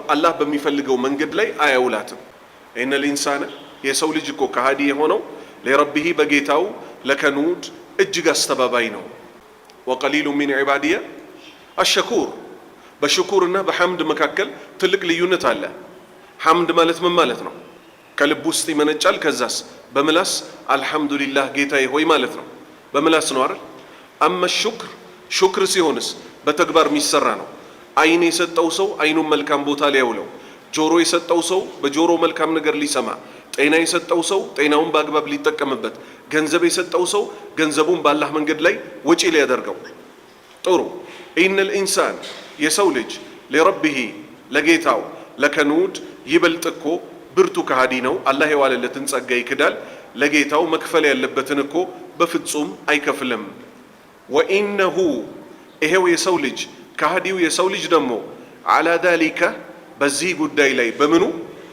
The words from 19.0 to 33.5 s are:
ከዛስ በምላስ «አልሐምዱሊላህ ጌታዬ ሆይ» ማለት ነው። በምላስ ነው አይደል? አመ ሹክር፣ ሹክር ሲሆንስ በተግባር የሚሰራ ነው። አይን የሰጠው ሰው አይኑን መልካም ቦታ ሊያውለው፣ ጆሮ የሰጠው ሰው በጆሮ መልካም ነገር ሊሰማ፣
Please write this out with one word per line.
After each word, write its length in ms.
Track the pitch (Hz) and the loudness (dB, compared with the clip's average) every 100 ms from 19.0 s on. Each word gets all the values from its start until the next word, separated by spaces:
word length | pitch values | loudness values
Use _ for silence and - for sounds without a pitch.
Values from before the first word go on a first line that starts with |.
| 185 208 | 2 2
ከዛስ 380 | 156 123 113 - - - - | -2 -2 -4 -4 -10 -20 -4
በምላስ 400 | 131 151 165 190 - - - - | 0 2 2 0 -4 -8 -12 -2
«አልሐምዱሊላህ 760 | 139 139 151 143 143 139 139 131 | -2 0 -2 -2 -2 0 0 0
ጌታዬ 340 | 139 139 143 131 | -2 0 0 2
ሆይ» 180 | 143 160 | 0 2
ማለት 280 | 147 117 78 | 2 0 -6
ነው። 100 | 73 - - - - | -14 -18 -20 -20 -4
በምላስ 380 | 143 160 156 - | 0 4 2 2
ነው 120 | 135 | 0
አይደል? 180 | 143 196 - - - - - - | -2 -4 -14 -20 -20 -20 -12 0
አመ 200 | 160 180 180 | 0 2 0
ሹክር፣ 380 | - 214 220 - - - - - | 0 -2 -4 -14 -16 -20 -20 -6
ሹክር 320 | - 190 202 190 | 2 2 2 0
ሲሆንስ 420 | 190 160 117 - - - - | 2 2 0 -4 -10 -16 -6
በተግባር 440 | - 151 160 156 147 | -2 0 2 4 4
የሚሰራ 400 | 147 - 147 127 98 | 2 2 2 2 -2
ነው። 120 | 85 - - - - - | -8 -16 -20 -20 -4 2
አይን 240 | 160 170 | 4 4
የሰጠው 440 | 170 170 170 170 165 | 2 2 0 0 0
ሰው 180 | 185 196 - | 0 -2 0
አይኑን 300 | 151 160 156 | 0 2 2
መልካም 340 | 147 143 143 | 0 0 -2
ቦታ 200 | 143 143 147 | 0 0 2
ሊያውለው፣ 420 | 135 123 101 98 - - - - | 2 2 -2 -8 -14 -20 -20 -8
ጆሮ 200 | 156 156 170 | -2 2 4
የሰጠው 420 | 160 175 170 170 | 2 0 0 0
ሰው 200 | 160 190 - - | 0 -2 -4 -6
በጆሮ 340 | 143 147 170 165 | -4 0 2 2
መልካም 320 | 165 160 156 | 0 0 -2
ነገር 220 | 160 151 143 | 0 -2 -2
ሊሰማ፣ 320 | 143 131 113 - - - - | -2 -2 -4 -8 -14 -20 -10